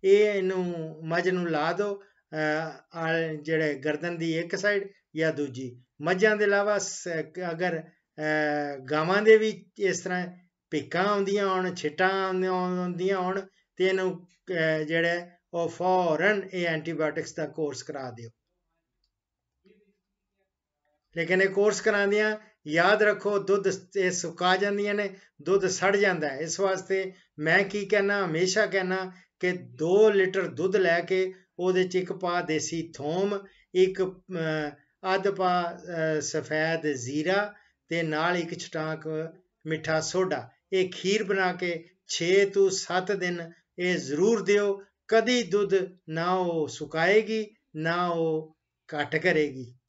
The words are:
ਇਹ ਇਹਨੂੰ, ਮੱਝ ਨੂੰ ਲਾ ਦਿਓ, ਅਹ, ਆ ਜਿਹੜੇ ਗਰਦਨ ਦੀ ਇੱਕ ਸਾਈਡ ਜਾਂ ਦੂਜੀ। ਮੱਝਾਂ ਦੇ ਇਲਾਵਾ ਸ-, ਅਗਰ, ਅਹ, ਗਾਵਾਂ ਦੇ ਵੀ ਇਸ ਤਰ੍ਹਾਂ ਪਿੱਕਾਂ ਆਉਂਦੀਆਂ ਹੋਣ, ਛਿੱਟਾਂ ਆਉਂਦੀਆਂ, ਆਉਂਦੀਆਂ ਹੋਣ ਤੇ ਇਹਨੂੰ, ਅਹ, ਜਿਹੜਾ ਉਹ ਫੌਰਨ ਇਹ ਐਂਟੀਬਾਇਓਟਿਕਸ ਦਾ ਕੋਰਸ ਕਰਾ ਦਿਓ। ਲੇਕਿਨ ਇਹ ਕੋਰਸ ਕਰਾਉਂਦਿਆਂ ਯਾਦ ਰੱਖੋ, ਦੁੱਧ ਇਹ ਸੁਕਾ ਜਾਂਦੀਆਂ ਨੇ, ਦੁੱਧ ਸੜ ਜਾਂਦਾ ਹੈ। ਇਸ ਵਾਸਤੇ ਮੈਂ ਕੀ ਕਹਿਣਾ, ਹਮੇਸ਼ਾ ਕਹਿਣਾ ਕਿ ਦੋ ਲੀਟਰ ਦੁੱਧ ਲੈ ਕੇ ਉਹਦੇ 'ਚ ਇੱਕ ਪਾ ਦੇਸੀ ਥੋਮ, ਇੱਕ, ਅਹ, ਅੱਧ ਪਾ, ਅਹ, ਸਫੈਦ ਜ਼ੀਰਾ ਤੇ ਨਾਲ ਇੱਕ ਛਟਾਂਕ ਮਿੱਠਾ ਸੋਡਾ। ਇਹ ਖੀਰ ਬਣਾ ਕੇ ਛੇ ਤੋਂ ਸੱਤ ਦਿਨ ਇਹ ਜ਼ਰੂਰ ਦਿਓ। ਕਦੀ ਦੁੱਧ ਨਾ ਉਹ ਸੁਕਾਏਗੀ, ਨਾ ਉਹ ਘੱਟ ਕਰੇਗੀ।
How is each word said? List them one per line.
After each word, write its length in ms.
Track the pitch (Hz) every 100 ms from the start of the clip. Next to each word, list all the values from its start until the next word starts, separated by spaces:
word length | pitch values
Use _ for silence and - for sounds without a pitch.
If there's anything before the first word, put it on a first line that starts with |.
ਇਹ 260 | 190 202 208
ਇਹਨੂੰ, 680 | 202 185 190 180 170 160 156 160
ਮੱਝ 200 | 170 180
ਨੂੰ 220 | 185 175
ਲਾ 220 | 156 156
ਦਿਓ, 300 | 170 208 202
ਅਹ, 960 | - _ _ 156 156 151 160 151 _ 170
ਆ 340 | 165 165 165 156
ਜਿਹੜੇ 320 | 151 160 156
ਗਰਦਨ 440 | 139 143 151 170 170
ਦੀ 200 | 165 160
ਇੱਕ 180 | 170 190
ਸਾਈਡ 360 | 202 202 196 - _ 156
ਜਾਂ 160 | 160
ਦੂਜੀ। 500 | 135 143 120 131 120 _ _
ਮੱਝਾਂ 360 | 151 185 214 214
ਦੇ 80 |
ਇਲਾਵਾ 340 | 208 202 202 208
ਸ-, 300 | - - 175 165 156 - 180
ਅਗਰ, 300 | 165 180 165
ਅਹ, 960 | 160 _ _ - 151 151 151 147 147 143
ਗਾਵਾਂ 440 | 131 151 160 196
ਦੇ 140 | 214 220
ਵੀ 300 | 220 - - -
ਇਸ 220 | 196 180
ਤਰ੍ਹਾਂ 260 | 190 180 180 - _ _ _
ਪਿੱਕਾਂ 340 | 151 120 170
ਆਉਂਦੀਆਂ 420 | 196 208 196 202 196
ਹੋਣ, 280 | 185 185
ਛਿੱਟਾਂ 520 | 180 151 147 185 190 190
ਆਉਂਦੀਆਂ, 260 | 185 185
ਆਉਂਦੀਆਂ 680 | 185 180 180 180 180 185 196
ਹੋਣ 220 | 180 196 190 _ _ _
ਤੇ 100 | 185
ਇਹਨੂੰ, 400 | 190 185 175 -
ਅਹ, 580 | _ - 180 160 156
ਜਿਹੜਾ 460 | 156 165 165 175 175 _ _
ਉਹ 140 | 170 165
ਫੌਰਨ 800 | 165 180 185 175 151 180 208 190
ਇਹ 140 | 185 175
ਐਂਟੀਬਾਇਓਟਿਕਸ 680 | 160 156 156 156 151 147
ਦਾ 120 | - 151
ਕੋਰਸ 360 | - 151 127
ਕਰਾ 280 | - 139 131
ਦਿਓ। 200 | 113 113 _ _ _ _ _ _ _ _ _ _ _ _ _ 190 196 208 196 _ _ _ _ _ _ _ _ _ _ _ 165
ਲੇਕਿਨ 260 | 175 185
ਇਹ 60 | 190
ਕੋਰਸ 320 | 190 208 202
ਕਰਾਉਂਦਿਆਂ 560 | - 208 202 208 214 214 - _ -
ਯਾਦ 360 | 156 180 208
ਰੱਖੋ, 360 | 208 208 202 202
ਦੁੱਧ 340 | 196 202 196 185 - 196
ਇਹ 140 | 185
ਸੁਕਾ 460 | 180 170 165 180 185
ਜਾਂਦੀਆਂ 380 | 202 202 208
ਨੇ, 220 | 208 202 190 _ _
ਦੁੱਧ 240 | 147 196 185
ਸੜ 300 | - 185 202
ਜਾਂਦਾ 320 | 202 175 151
ਹੈ। 100 | 135
ਇਸ 220 | 160 -
ਵਾਸਤੇ 520 | 196 190 185 190 190 185 _ -
ਮੈਂ 260 | 151 180
ਕੀ 220 | 202 208 196
ਕਹਿਣਾ, 380 | 208 196 202
ਹਮੇਸ਼ਾ 420 | 185 160 185 196 208
ਕਹਿਣਾ 460 | 196 185 185 185 - _ _
ਕਿ 120 | 185
ਦੋ 580 | 180 123 - 156 190 214
ਲੀਟਰ 360 | 202 190 190 170
ਦੁੱਧ 300 | 123 180 185
ਲੈ 240 | 180 170
ਕੇ 340 | 175 185 185 185 _ -
ਉਹਦੇ 260 | 180 180
'ਚ 120 | 180 185
ਇੱਕ 160 | 180
ਪਾ 280 | - 180 175
ਦੇਸੀ 520 | 170 156 147 165 160 -
ਥੋਮ, 500 | 143 170 202 202 196 _ _
ਇੱਕ, 280 | 180 185 185
ਅਹ, 1120 | 185 185 _ 180 160 156 151 147 _ _ 190
ਅੱਧ 140 | 190 196
ਪਾ, 440 | 180 185 180 170
ਅਹ, 480 | 175 175 170 160 156
ਸਫੈਦ 640 | 147 156 - 151 160 165 151
ਜ਼ੀਰਾ 680 | 135 117 147 156 196 208 - _ _ _
ਤੇ 140 | 165
ਨਾਲ 340 | 165 151 165 175
ਇੱਕ 220 | 165 165
ਛਟਾਂਕ 760 | - 160 156 156 156 156 160 - _ _ 156
ਮਿੱਠਾ 340 | 156 160 160
ਸੋਡਾ। 500 | 156 185 185 143 113 _ _
ਇਹ 180 | 190 185
ਖੀਰ 340 | - 180 208
ਬਣਾ 280 | 196 196 185
ਕੇ 360 | 180 180 165 - _ _
ਛੇ 380 | - 170 190 196
ਤੋਂ 240 | 196 196
ਸੱਤ 420 | 190 - 180 185
ਦਿਨ 400 | 202 180 175 165 - _ -
ਇਹ 200 | 180 175
ਜ਼ਰੂਰ 460 | 131 147 196 226
ਦਿਓ। 380 | 180 202 202 196 - _ _
ਕਦੀ 340 | 220 220 247
ਦੁੱਧ 320 | 196 196 196 190 185 - -
ਨਾ 240 | 160 175
ਉਹ 360 | 185 180 165 147
ਸੁਕਾਏਗੀ, 840 | 120 151 160 170 214 208 220 208 _ _ 156
ਨਾ 300 | 160 175 180
ਉਹ 520 | 170 165 156 156 _ _ _ _
ਘੱਟ 220 | 151 143 156
ਕਰੇਗੀ। 580 | 185 156 147 131 120 -